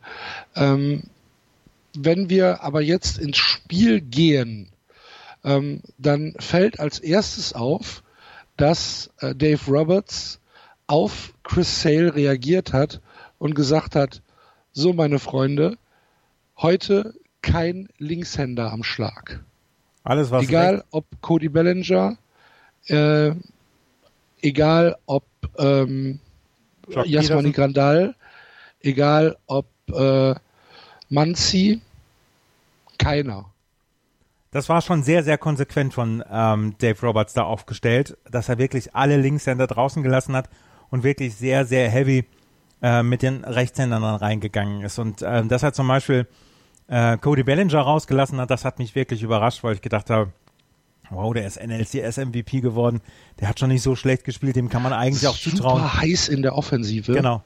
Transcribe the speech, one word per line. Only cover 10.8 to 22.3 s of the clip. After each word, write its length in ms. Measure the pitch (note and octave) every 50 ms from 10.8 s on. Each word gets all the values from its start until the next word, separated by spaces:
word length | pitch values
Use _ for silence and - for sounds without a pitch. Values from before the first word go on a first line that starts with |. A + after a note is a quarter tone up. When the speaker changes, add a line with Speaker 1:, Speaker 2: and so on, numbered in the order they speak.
| _
Speaker 1:
auf 480 | - C#3+ D#3+ G3 G#3 - - - - - _ -
Chris 380 | - - F3+ F3 - - -
Sale 320 | - E3 D3+ D#3+ E3+ E3+ C#3+
reagiert 600 | D3 C#3+ C#3 C#3 B2+ B2 C#3+ F3+ F#3 - - C3
hat 260 | C3 D3 - - - - _ - - - - _
und 180 | - - D3 D#3
gesagt 400 | C#3+ C#3+ B2+ D3+ D#3 - - -
hat, 260 | D3+ C#3 C3+ - - _ _ _ _ _ _ _ _ _ _ -
„So, 180 | C3+ D3 F3+
meine 260 | F3 E3 D#3 D3 C#3+
Freunde, 600 | C3 - - - C3+ C3 C#3 C#3+ C#3+ D#3 F#3 A#3 - _ _ _ _ _ _ _ _ _ _ _ _ _ _ _
heute 560 | - - E3 F#3 F#3+ - - G3+ G3+ G#3+ A3 - - _ _ _ _
kein 460 | - - E3 E3+ E3 E3+ F3+ F#3 G3 - _ -
Linkshänder 720 | D3 D3+ E3+ E3+ E3+ - - D#3 C#3 B2+ B2 A#2+ A#2 A2 A2
am 100 | A2+ A2+
Schlag.“ 580 | - - - A2 G#2 - - - - - - - _ _ _ _ _ _ _ _ _ _ _ -
Speaker 2:
Alles, 260 | C#3+ C3+ D3 D3 A#2+
was 140 | B2+ B2+ C3
Speaker 1:
Egal, 320 | B2+ D#3+ E3 F3 F#3 G3
Speaker 2:
recht 100 | G3 - _
Speaker 1:
ob 140 | - D#3 - _ - -
Cody 260 | - - E3 E3 D#3
Bellinger, 720 | D#3 C#3+ D#3+ E3 F3+ F3+ F#3 F3 E3+ F#3 F#3 F#3+ G3+ A#3 - _ _